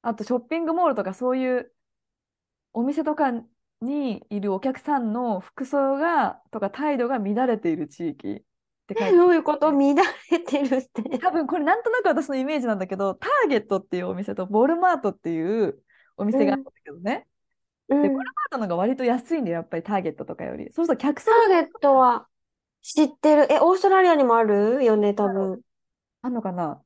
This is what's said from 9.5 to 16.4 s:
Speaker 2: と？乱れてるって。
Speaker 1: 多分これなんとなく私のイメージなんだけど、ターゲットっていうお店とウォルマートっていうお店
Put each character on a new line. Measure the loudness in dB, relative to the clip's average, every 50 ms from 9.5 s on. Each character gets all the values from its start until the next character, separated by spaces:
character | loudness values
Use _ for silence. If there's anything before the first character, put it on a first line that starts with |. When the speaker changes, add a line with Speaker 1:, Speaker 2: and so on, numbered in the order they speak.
| -2 2
Speaker 2:
と？ | 2 2
乱 | 2 4 2 2 4
れ | 2 2 0 0 -10 -4 _ -4 -2
て | -2 -2 -4 -2 0
る | 0 -2
っ | -2 -4
て。 | _ _ -10 -8 -6 -6 -2
Speaker 1:
多 | -4 -2
分 | -2 -2 -4
こ | -2 -4 -2
れ | 0
な | 0 0
ん | 0 0
と | -2
な | -2 0
く | 0 0
私 | 0 0 -2 -4
の | -4
イ | -4 -4
メ | -2 -4
ー | -4
ジ | -2
な | -2 -4
ん | -4
だ | -4
け | -8 -6
ど、 | -4 -4 -4 -4
タ | _ -4 -2 0 2 2
ー | 2
ゲ | 0 0
ッ | 0
ト | -2 -4 -4
っ | -4
て | _ -6 -6
い |
う | -4 -6
お | -6
店 | -6 -6 -8 -6
と | -8 -8
ウ |
ォ | -2 2 2 2
ル | 2 2
マ | 2 2 0 0
ー | 0 -2
ト | -4
っ | -6 _
て | _ -6
い | -4 -4 -4 -4 -2 -2 -2
う | -2 -4 -8 _ _ _ _ _ _ _
お | -6 -4
店 | -2 0 2